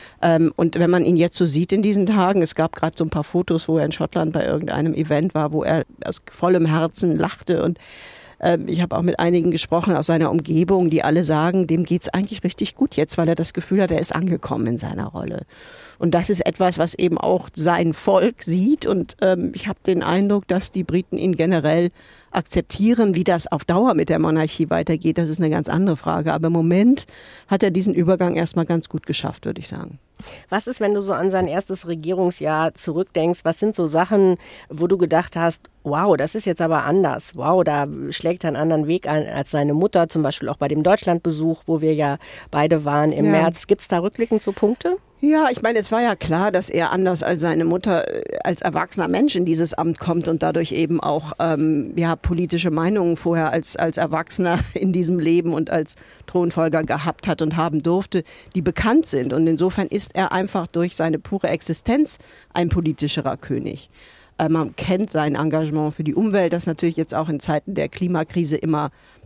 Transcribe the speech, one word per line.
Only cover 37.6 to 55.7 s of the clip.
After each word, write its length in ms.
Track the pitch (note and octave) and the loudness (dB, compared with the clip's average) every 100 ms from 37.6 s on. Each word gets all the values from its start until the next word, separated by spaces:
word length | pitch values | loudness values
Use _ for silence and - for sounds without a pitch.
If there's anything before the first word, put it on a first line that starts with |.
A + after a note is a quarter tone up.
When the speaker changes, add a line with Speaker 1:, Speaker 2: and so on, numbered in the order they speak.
Speaker 2:
da 240 | D#3+ D3 C#3+ C#3+ C#3 | 2 0 -2 -6 -8
schlägt 340 | - E3 F3+ | -4 -4 -2
er 40 | E3 | -4
einen 80 | C#3 | -2
anderen 300 | D#3+ D#3 D3 | 0 0 0
Weg 220 | F3 C#3+ | -2 -2
ein 200 | D3+ G#2+ | -2 -2
als 220 | C#3 - | -6 -4
seine 240 | D3+ C#3+ | 0 0
Mutter“, 340 | D3+ G3 F3+ E3 | 2 2 2 2
zum 140 | D#3+ | 0
Beispiel 260 | C#3+ - A#2+ | -2 -2 -6
auch 80 | - | -4
bei 120 | C#3+ | -2
dem 140 | D3+ | 0
Deutschlandbesuch, 800 | E3 G#3+ F#3+ F3 E3+ D3+ D#3+ D#3+ - | 2 2 2 -2 -2 -2 -2 -2 -2
wo 140 | E3 | 0
wir 140 | D#3 | 2
ja 240 | D3+ C#3+ C#3 - - - | 2 0 -2 -8 -20 -6
beide 340 | C#3+ D#3 D#3+ | 0 2 2
waren 260 | D3 D3 D3+ | 2 2 2
im 160 | D3+ D#3 | 2 4
Speaker 1:
Ja. 40 | |
Speaker 2:
März. 360 | D#3 E3 E3+ - | 4 4 0 0
Gibt's 220 | G#3 - | 0 0
da 100 | F3 | -2
rückblickend 440 | F#3+ - A3+ G#3+ | -2 -2 0 0
so 100 | - | 0
Punkte? 440 | G3 G#3+ B3 F4 F#4 - _ | 0 0 0 -2 -4 -8 _
Speaker 1:
Ja, 280 | C#4+ D#4 C#4+ | 2 4 2
ich 120 | B3 | 2
meine, 180 | A3 A3+ | 0 0
es 100 | G3 | 0
war 100 | A3+ | 0
ja 140 | A#3+ | 0
klar, 380 | G3 D#3+ D#3+ G#3 | 0 0 0 2
dass 180 | C4+ - | 0 0
er 220 | E3+ E3 | 0 0
anders 320 | F#3 F#3 F3 | 2 0 0
als 160 | - E3+ | -2 0
seine 240 | E3 D#3+ | 0 2
Mutter, 420 | E3 F3+ G#3 E3+ - | 2 0 0 0 0
äh, 320 | - - - | -6 -6 -4
als 180 | - F3 | -4 -2
erwachsener 460 | F3+ D#3+ E3 - E3+ | -2 -2 -4 -2 0
Mensch 260 | F3+ D4 | 2 2
in 100 | F#3 | 2
dieses 300 | F3 E3 E3 | 0 2 0
Amt 240 | - E3 D#3+ | 0 -2 -2
kommt 300 | - E3+ E3 | -2 -2 0
und 160 | D#3+ | 0
dadurch 260 | D#3+ E3+ E3 | 0 0 -2
eben 300 | D#3 D#3 E3 | -2 0 0
auch, 320 | - D3+ D#3 - | 0 -2 -4 -4
ähm, 520 | E3 D3+ D#3 D3+ A#2 F3 | -2 0 2 0 -2 -2
ja, 180 | E3 | -2
politische 560 | D#3+ - E3+ F3 E3+ F3 | -2 -2 -2 -2 -2 0
Meinungen 460 | D#3 E3+ G#3 E3+ D#3+ | 0 0 2 0 0
vorher 340 | E3+ E3 D#3 | 0 0 0
als, 260 | D3+ - - | -2 -2 -2
als 200 | E3 - | -2 -2
Erwachsener 640 | D#3+ D3 - - F#3 F3 B2 | -2 -4 -4 -2 0 0 -2
<laughs> 80 | |
in 180 | - F#3+ | -2 0
diesem 260 | F3+ E3+ F3+ | 0 0 0
Leben 360 | D#3+ E3+ E3 | 2 2 2
und 160 | D#3+ D#3+ | -2 -2